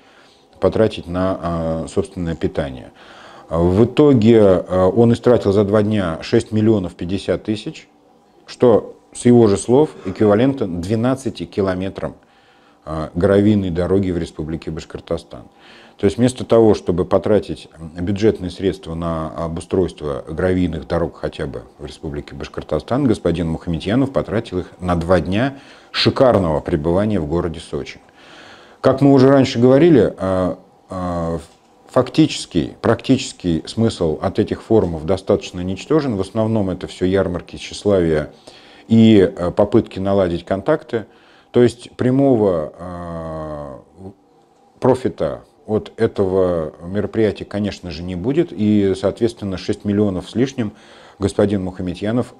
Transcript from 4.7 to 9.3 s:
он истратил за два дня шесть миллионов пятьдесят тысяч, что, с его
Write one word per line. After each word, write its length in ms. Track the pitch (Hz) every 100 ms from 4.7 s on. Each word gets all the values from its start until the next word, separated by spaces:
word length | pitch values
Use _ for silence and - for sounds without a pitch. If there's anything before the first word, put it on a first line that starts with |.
| 92 92 117
он 160 | 117
истратил 400 | 117 123 113 101
за 120 | 98
два 180 | 98 107
дня 360 | 104 107 87 80
шесть 300 | - 117 -
миллионов 420 | 107 107 107 90
пятьдесят 480 | - 87 95 - 87
тысяч, 460 | - 107 - - - _ _ _ _ _ -
что, 500 | - 123 101 - - _
с 120 | -
его 240 | 120